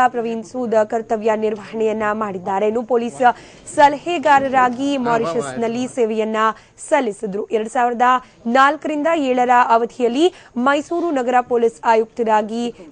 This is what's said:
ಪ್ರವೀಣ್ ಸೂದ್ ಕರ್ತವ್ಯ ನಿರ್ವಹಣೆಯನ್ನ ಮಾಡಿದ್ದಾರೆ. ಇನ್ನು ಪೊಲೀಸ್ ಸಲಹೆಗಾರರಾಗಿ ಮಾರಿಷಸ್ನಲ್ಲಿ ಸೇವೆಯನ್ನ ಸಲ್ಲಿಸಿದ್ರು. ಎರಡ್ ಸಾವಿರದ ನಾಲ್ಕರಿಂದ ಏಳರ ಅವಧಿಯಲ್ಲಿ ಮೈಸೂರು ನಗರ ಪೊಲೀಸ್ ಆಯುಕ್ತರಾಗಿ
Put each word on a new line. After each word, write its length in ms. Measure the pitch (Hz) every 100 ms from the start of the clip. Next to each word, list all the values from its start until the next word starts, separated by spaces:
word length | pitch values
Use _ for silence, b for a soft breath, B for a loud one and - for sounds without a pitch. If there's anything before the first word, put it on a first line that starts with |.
| 254
ಪ್ರವೀಣ್ 360 | 247 233 226
ಸೂದ್ 460 | 220 254 240 220 214
ಕರ್ತವ್ಯ 420 | 233 226 226 220 214
ನಿರ್ವಹಣೆಯನ್ನ 680 | 214 214 - 220 220 220 214
ಮಾಡಿದ್ದಾರೆ. 560 | 214 214 190 185 196 214
ಇನ್ನು 160 | 226
ಪೊಲೀಸ್ 520 | 226 240 233 - 240 - B B - -
ಸಲಹೆಗಾರರಾಗಿ 1200 | 285 285 - 349 302 277 269 254 254 240 277 277
ಮಾರಿಷಸ್ನಲ್ಲಿ 920 | 240 233 226 - 139 127 226 233 254
ಸೇವೆಯನ್ನ 500 | - 220 220 220 220 220 - B B -
ಸಲ್ಲಿಸಿದ್ರು. 560 | 302 240 196 220 196 -
ಎರಡ್ 240 | 220 220
ಸಾವಿರದ 320 | 262 240 233 247 254 B B 233
ನಾಲ್ಕರಿಂದ 600 | 254 277 302 302 302 302 330
ಏಳರ 340 | 269 254 247 240 247
ಅವಧಿಯಲ್ಲಿ 640 | 233 233 - 233 240 359 B B 240
ಮೈಸೂರು 540 | 254 294 285 339 339
ನಗರ 240 | 277 240 247
ಪೊಲೀಸ್ 400 | 247 240 233 226
ಆಯುಕ್ತರಾಗಿ 920 | 240 226 226 - 226 214 214 226 240 B 180